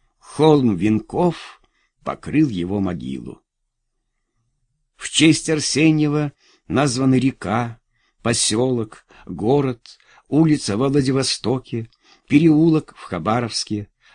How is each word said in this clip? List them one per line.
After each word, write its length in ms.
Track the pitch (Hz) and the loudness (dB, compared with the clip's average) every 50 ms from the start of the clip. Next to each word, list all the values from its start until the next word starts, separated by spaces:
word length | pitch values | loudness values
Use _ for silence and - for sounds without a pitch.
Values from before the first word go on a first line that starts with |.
| _ _ _ _ | _ _ _ _
Холм 580 | _ - - - 151 160 151 147 127 117 101 | _ -8 -2 2 4 6 6 6 4 2 0
венков 840 | 82 92 107 110 107 - - - 123 180 175 - - - - - _ _ _ _ _ _ _ _ _ - | 0 0 0 0 0 -2 -4 -2 0 0 0 -2 -4 -10 -20 -20 _ _ _ _ _ _ _ _ _ -10
покрыл 440 | - 69 - - - - 147 160 135 | -10 -10 -10 -8 -4 0 0 0 0
его 320 | 107 90 85 90 98 104 | -2 -4 -4 -4 -4 -2
могилу. 640 | 98 92 90 71 62 65 67 64 60 - - - _ _ _ _ _ _ _ _ _ _ _ _ _ _ _ _ _ _ _ _ _ _ _ _ _ _ _ _ _ _ _ | -2 -4 -4 -6 -8 -10 -10 -10 -12 -14 -18 -18 _ _ _ _ _ _ _ _ _ _ _ _ _ _ _ _ _ _ _ _ _ _ _ _ _ _ _ _ _ _ _
В 140 | - - - | -16 -12 -6
честь 400 | - - 151 165 151 - - - | 0 2 4 4 4 2 0 -4
Арсеньева 840 | 160 151 - - - 131 156 160 156 151 151 147 147 151 151 143 - _ _ _ _ _ _ - | -4 -4 -4 -4 -2 0 2 2 2 2 0 0 0 -2 -4 -6 -8 _ _ _ _ _ _ -4
названы 500 | 151 127 147 143 117 127 135 131 131 127 | -2 0 0 0 0 0 0 2 2 2
река, 640 | 123 135 - - - 90 104 117 120 117 113 - _ _ _ _ _ _ _ _ | 2 0 -2 -4 -6 -4 -4 -4 -4 -6 -10 -16 _ _ _ _ _ _ _ _
поселок, 840 | - 113 120 - - - 104 110 127 131 127 120 110 110 - - _ _ - - - | -4 -2 -2 -2 -2 -2 0 0 0 0 0 -2 -4 -6 -12 -20 _ _ -20 -20 -16
город, 720 | 92 90 - 95 113 139 147 135 131 123 - - - - _ _ _ _ _ _ - | -14 -10 -4 0 0 2 2 0 -2 -6 -8 -14 -20 -20 _ _ _ _ _ _ -2
улица 500 | 135 147 165 160 151 139 - - 98 107 | 2 2 4 4 2 0 -2 -2 -2 0
во 100 | 131 139 | 0 0
Владивостоке, 1000 | 139 147 131 131 131 135 127 - - - - 104 127 127 - - - 117 113 - _ _ _ _ _ _ _ - | 2 0 2 0 0 0 -2 -2 -4 -4 -4 -4 -4 -4 -4 -8 -8 -10 -10 -10 _ _ _ _ _ _ _ 2
переулок 680 | - 147 165 165 151 151 165 170 156 156 - - - | 4 4 6 6 6 6 4 4 4 2 0 -4 -14
в 60 | - | -20
Хабаровске, 880 | - - 95 85 78 104 110 120 120 107 - - - - 107 104 101 - _ _ _ _ _ | -12 -10 -8 -4 -2 -2 -2 -2 -2 -4 -6 -8 -6 -6 -6 -8 -8 -10 _ _ _ _ _